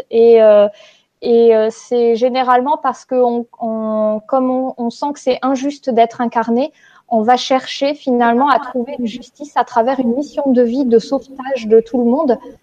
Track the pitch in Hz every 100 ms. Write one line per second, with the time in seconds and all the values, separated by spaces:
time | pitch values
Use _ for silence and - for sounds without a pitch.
0 | - 226 233 226 220 208 208 - - _
1 | _ _ 240 233 233 220 220 - - 240
2 | 233 226 254 254 247 247 254 311 269 -
3 | - 254 247 240 233 - 233 220 220 214
4 | 214 214 214 269 254 254 262 - 233 -
5 | 294 294 - 247 254 269 277 285 - 226
6 | 226 226 240 240 226 233 302 _ _ _
7 | - 226 214 247 - 262 - - 277 294
8 | 262 240 233 233 285 240 254 254 240 294
9 | 233 240 - - 294 277 - 240 226 269
10 | 240 247 285 - 277 247 240 254 254 226
11 | - 269 - 269 262 262 220 226 226 247
12 | 233 269 311 220 - -